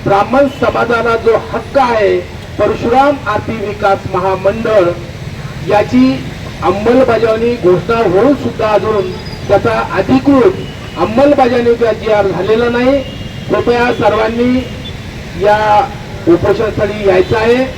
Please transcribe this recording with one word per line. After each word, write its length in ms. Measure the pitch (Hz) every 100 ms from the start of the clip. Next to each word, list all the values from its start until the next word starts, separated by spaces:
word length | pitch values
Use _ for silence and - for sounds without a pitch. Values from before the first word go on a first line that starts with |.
ब्राह्मण 440 | 185 196 202 254 285 -
समाजाला 560 | 233 220 233 233 233 226
जो 200 | 220 208
हक्क 420 | - 202 - 277
आहे, 400 | 247 226 196 180 175 - - -
परशुराम 580 | 302 220 233 247 277 277 -
आर्थिक 340 | 247 - 226
विकास 380 | 208 196 202 196 -
महामंडळ 760 | 185 190 185 185 226 220 214 175 170 - - - - - - -
याची 560 | 208 - 254 262 262 - - - -
अंमलबजावणी 920 | 175 196 220 254 247 220 226 220 233
घोषणा 420 | 240 175 180 - 233
होऊन 380 | 220 180 254
सुद्धा 340 | 277 240 226 220
अजून 420 | 208 208 214 185 185 - - -
त्याचा 240 | 202 226 226 208
अधिकृत 600 | 185 190 262 285 269 208 190 - - - -
अंमलबजावणीचा 960 | 208 233 285 277 254 247 233 233 226
जीआर 340 | 208 208 208 196
झालेला 420 | 170 196 220 240
नाही. 340 | 247 254 277 - - - - -
कृपया 440 | - 240 240 247
सर्वांनी 640 | 233 214 214 220 233 247 254 240 - - - - - - -
या 140 | 208 214 214 294 202 - - - -
उपोषणस्थळी 800 | 175 208 196 220 190 208 214 196
यायचं 280 | 185 180 190
आहे. 220 | 226 247 262